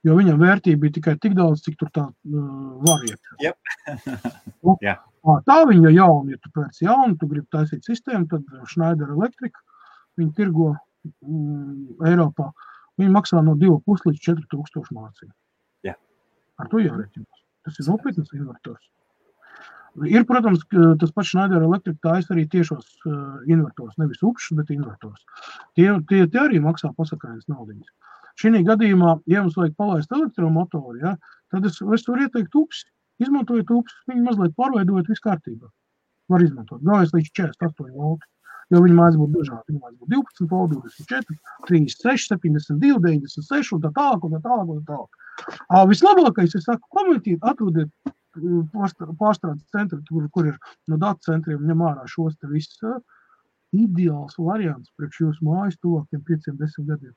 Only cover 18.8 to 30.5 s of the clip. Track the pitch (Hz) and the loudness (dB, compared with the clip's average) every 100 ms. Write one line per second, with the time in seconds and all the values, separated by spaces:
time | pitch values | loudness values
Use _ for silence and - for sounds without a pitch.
18.8 | _ _ _ _ _ _ _ - - - | _ _ _ _ _ _ _ -20 -20 -20
19.8 | _ - 151 220 240 247 220 170 - 190 | _ -10 2 2 4 0 2 0 2 4
20.8 | 165 156 165 208 190 185 190 175 160 185 | 6 4 0 -2 -2 0 2 2 2 0
21.8 | 185 156 165 180 165 170 156 180 160 147 | -4 -6 -2 -2 0 -2 0 0 -2 -6
22.8 | - _ 165 147 139 139 131 165 139 - | -12 _ -8 -8 -10 -10 0 2 0 -8
23.8 | 117 131 151 - 202 240 - 156 151 143 | -14 -6 -6 -2 -2 -2 -6 -6 -4 -6
24.8 | 127 101 107 104 _ - - - - - | -8 -12 -20 -20 _ -20 -20 -20 -6 2
25.8 | 190 202 151 196 170 226 294 185 151 165 | 4 2 0 2 4 2 2 2 0 -2
26.8 | 156 - 160 156 120 113 - 135 110 104 | -8 -6 -8 -8 -14 -16 -12 -14 -14 -20
27.8 | - _ _ - _ - 220 226 175 220 | -20 _ _ -20 _ -2 2 4 4 4
28.8 | 220 185 175 160 - 196 185 160 165 151 | 4 6 4 2 2 0 0 -2 -4 -2
29.8 | 208 165 151 277 294 - 165 | -4 -2 -4 -4 -4 -2 0